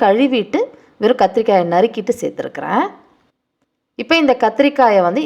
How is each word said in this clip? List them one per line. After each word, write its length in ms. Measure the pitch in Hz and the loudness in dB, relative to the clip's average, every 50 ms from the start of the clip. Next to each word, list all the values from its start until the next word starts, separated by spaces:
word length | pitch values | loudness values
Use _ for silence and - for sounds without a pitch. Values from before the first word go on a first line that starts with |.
| 233 | 0
கழுவிட்டு 580 | 202 196 226 277 269 262 233 202 208 - 349 494 523 - - _ _ _ - 208 | 2 2 2 2 2 0 -2 -2 -2 -4 -4 -4 -6 -8 -14 _ _ _ -4 -2
வெறும் 180 | 220 247 - 196 | -2 0 2 0
கத்திரிக்காயை 400 | 185 190 233 220 214 202 185 175 170 170 | 0 0 0 0 2 2 2 0 0 0
நறுக்கிட்டு 400 | 180 214 226 - 226 190 - 233 - - | 0 0 0 -2 -4 -6 -6 -6 -4 -6
சேர்த்துருக்கிறேன். 600 | - - - 135 135 - 143 143 147 185 254 349 403 - - _ _ _ _ _ _ _ _ _ _ _ _ _ _ _ _ _ _ _ - | -8 -8 -8 -10 -12 -12 -12 -8 -4 -4 -2 -4 -4 -8 -14 _ _ _ _ _ _ _ _ _ _ _ _ _ _ _ _ _ _ _ -12
இப்ப 140 | 233 - 320 330 | -4 0 0 2
இந்த 120 | 302 262 247 - 233 | 2 2 2 2 0
கத்திரிக்காயை 580 | 214 220 - 277 285 285 - 254 226 208 190 180 | 0 2 2 0 2 2 2 2 4 4 4 2
வந்து 160 | 175 185 269 311 | 2 0 -2 -4